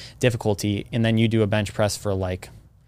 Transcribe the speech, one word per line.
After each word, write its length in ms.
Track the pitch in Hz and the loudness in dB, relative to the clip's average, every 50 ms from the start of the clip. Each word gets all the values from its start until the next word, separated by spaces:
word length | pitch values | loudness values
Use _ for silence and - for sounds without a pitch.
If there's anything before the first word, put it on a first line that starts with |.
| - - - - | -18 -16 -6 0
difficulty, 640 | 123 127 117 117 - 110 101 - - 104 101 101 - - | 0 0 2 2 0 0 0 0 0 -2 -2 -2 -4 -4
and 140 | - 117 113 | -2 0 2
then 120 | 113 113 | 2 4
you 120 | 110 117 110 | 4 4 4
do 140 | 113 110 107 | 4 2 2
a 40 | |
bench 260 | 101 107 107 101 - - | 2 2 0 -2 -2 0
press 220 | - 107 101 - | 0 0 0 0
for, 180 | - - 104 95 | -2 -4 -4 -2
like, 360 | 95 92 92 92 92 - - - - - - _ - - | -2 -2 -4 -4 -6 -10 -14 -20 -20 -20 -20 _ -20 -20